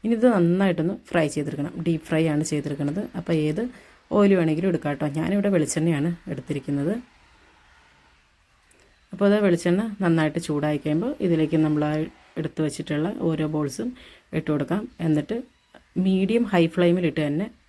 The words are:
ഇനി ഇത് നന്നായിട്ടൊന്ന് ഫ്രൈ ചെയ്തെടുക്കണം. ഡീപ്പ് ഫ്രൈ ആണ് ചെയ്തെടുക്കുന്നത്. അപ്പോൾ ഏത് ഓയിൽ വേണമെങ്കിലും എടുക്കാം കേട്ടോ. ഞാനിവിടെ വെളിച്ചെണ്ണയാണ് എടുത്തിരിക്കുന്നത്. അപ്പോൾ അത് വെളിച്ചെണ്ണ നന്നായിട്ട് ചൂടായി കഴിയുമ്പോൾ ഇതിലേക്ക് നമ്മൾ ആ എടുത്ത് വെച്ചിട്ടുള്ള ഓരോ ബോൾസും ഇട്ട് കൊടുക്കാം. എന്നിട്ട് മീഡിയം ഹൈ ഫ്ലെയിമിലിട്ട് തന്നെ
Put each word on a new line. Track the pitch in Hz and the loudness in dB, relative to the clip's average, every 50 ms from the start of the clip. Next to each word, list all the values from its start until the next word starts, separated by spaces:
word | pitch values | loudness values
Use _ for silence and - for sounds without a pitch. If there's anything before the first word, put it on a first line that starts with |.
| - | 0
ഇനി | 220 233 | 0 0
ഇത് | 220 226 254 | 4 4 4
നന്നായിട്ടൊന്ന് | 233 190 175 170 175 185 196 196 170 156 156 175 202 - - | 6 6 4 4 4 4 2 2 2 0 0 -2 -2 -6 -10
ഫ്രൈ | - - 175 160 147 | -2 0 0 0 0
ചെയ്തെടുക്കണം. | - 151 143 165 - 147 143 165 - - 165 170 | 0 -4 -4 -4 -4 -6 -6 -6 -6 -6 -2 -2
ഡീപ്പ് | 165 156 - - | -2 -2 -2 -2
ഫ്രൈ | 165 156 160 160 | 0 2 2 2
ആണ് | 151 147 156 | 2 0 -2
ചെയ്തെടുക്കുന്നത്. | - - 147 143 151 147 139 147 143 147 185 185 - - 185 | -2 -4 -4 -4 -4 -6 -4 -4 -4 -4 -4 -6 -8 -10 -12
അപ്പോൾ | 170 - 170 | -4 -2 -2
ഏത് | 160 151 151 151 175 233 247 - - - - - _ _ _ | 0 0 0 -2 -2 -4 -6 -8 -14 -20 -20 -20 _ _ _
ഓയിൽ | - 208 202 202 196 | 2 4 4 6 4
വേണമെങ്കിലും | 185 165 160 156 156 180 196 | 4 4 2 0 0 0 0
എടുക്കാം | 170 170 - 147 | -2 0 -2 -4
കേട്ടോ. | 143 143 160 147 | -4 -2 -4 -4
ഞാനിവിടെ | 139 156 160 170 196 202 196 208 | -2 -2 -2 0 0 0 0 2
വെളിച്ചെണ്ണയാണ് | 196 175 151 147 - 165 151 170 165 143 143 170 175 170 - - | 2 2 0 0 0 0 0 0 0 0 0 -2 -4 -6 -8 -10
എടുത്തിരിക്കുന്നത്. | 147 131 127 - 147 143 135 - 143 143 139 160 208 240 247 _ _ _ _ _ _ _ _ _ _ _ _ _ _ _ _ _ _ _ _ _ _ _ _ _ _ _ _ _ _ _ _ _ - _ _ _ _ _ _ _ - | -10 -10 -6 -6 -8 -6 -4 -4 -4 -2 -2 -2 -4 -4 -6 _ _ _ _ _ _ _ _ _ _ _ _ _ _ _ _ _ _ _ _ _ _ _ _ _ _ _ _ _ _ _ _ _ -20 _ _ _ _ _ _ _ -6
അപ്പോൾ | 190 202 | 0 2
അത് | 202 202 214 | 2 4 4
വെളിച്ചെണ്ണ | 208 196 175 170 - 175 175 190 220 226 202 - | 4 2 2 2 2 0 0 0 0 -4 -4 -2
നന്നായിട്ട് | 196 170 165 165 156 156 151 170 | 0 2 4 4 2 0 0 -4
ചൂടായി | 170 - 151 147 143 151 151 147 | -4 -2 -2 -2 0 0 -2 -2
കഴിയുമ്പോൾ | - 156 151 160 208 247 302 - | -2 -2 -2 0 -2 -2 -4 -2
ഇതിലേക്ക് | - 180 170 156 160 156 160 156 | 0 0 2 2 2 2 2 2
നമ്മൾ | 156 156 151 151 151 | 2 2 2 0 0
ആ | 151 151 156 156 - - - _ _ _ - | 0 -2 -2 -4 -6 -8 -18 _ _ _ -6
എടുത്ത് | 156 165 - - | -6 -6 -4 -2
വെച്ചിട്ടുള്ള | 156 151 139 - 165 - 151 147 156 160 - - | -4 -2 -2 -6 -6 -4 -4 -2 -2 -4 -4 -2
ഓരോ | - 165 160 151 156 151 | -2 -2 0 0 -2 -2
ബോൾസും | 156 151 151 139 143 - 226 247 254 - - - - - _ _ - | -2 -2 -2 -4 -4 -6 -8 -8 -8 -10 -20 -20 -20 -20 _ _ -6
ഇട്ട് | 156 156 - | -6 -2 -2
കൊടുക്കാം. | 151 147 139 - 165 208 214 254 - _ | -2 -2 0 -2 -2 -4 -4 -8 -10 _
എന്നിട്ട് | 175 165 156 147 143 - 220 233 254 - _ _ _ _ _ - _ _ _ - | 0 0 0 0 0 -2 -6 -6 -6 -10 _ _ _ _ _ -20 _ _ _ -2
മീഡിയം | 185 190 190 185 190 190 220 233 240 | 0 2 2 2 2 2 2 2 2
ഹൈ | 202 - 175 165 165 | 2 4 4 4 4
ഫ്ലെയിമിലിട്ട് | 165 180 175 175 170 185 180 156 - - 151 143 | 4 2 4 4 4 4 2 0 0 0 -2 -2
തന്നെ | 143 156 202 233 - _ _ | -2 -2 -4 -6 -8 _ _